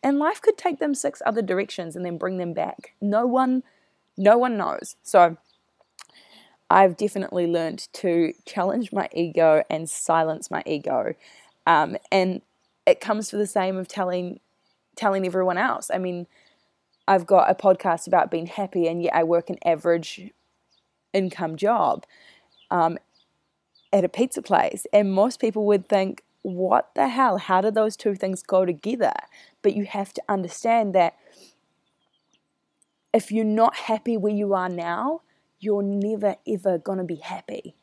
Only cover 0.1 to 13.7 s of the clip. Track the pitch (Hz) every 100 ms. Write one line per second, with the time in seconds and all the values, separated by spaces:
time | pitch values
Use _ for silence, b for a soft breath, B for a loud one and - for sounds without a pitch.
0.1 | 285 302 427 - 427 359 277 302 277 -
1.1 | - - 220 190 185 196 - 170 165 180
2.1 | 170 185 185 175 170 160 - - _ 202
3.1 | 208 247 254 254 254 - _ _ _ _
4.1 | - 196 233 254 220 175 - - - -
5.1 | 196 175 165 _ _ _ _ _ - -
6.1 | b b b b b _ 175 196 170 208
7.1 | 196 190 185 170 170 165 - - - 190
8.1 | 170 165 - - - 185 233 220 196 -
9.1 | - 170 160 160 156 - 156 165 - -
10.1 | 165 160 160 - - - 151 - 123 107
11.1 | - b b b b - 165 156 190 _
12.1 | 190 185 185 _ _ _ _ - - -
13.1 | 214 214 208 208 208 190